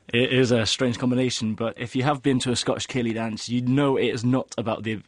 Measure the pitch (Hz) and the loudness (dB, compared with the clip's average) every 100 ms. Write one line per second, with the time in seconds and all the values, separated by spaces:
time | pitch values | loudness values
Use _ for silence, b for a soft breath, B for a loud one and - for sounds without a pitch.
0 | - 120 127 131 127 120 107 - 127 117 | -2 0 2 4 4 4 2 0 0 0
1 | 127 123 131 - 110 104 117 - 120 131 | 0 0 0 -2 -4 -2 -4 -4 -4 0
2 | 131 143 139 127 131 117 - - - 131 | 0 0 2 2 0 -2 -2 -4 -4 -4
3 | 117 113 113 110 - 123 123 135 143 127 | -2 -2 -4 -6 -4 -2 2 2 4 2
4 | 117 117 120 127 - - 113 110 107 107 | 2 0 2 0 0 -6 -4 -4 -4 -6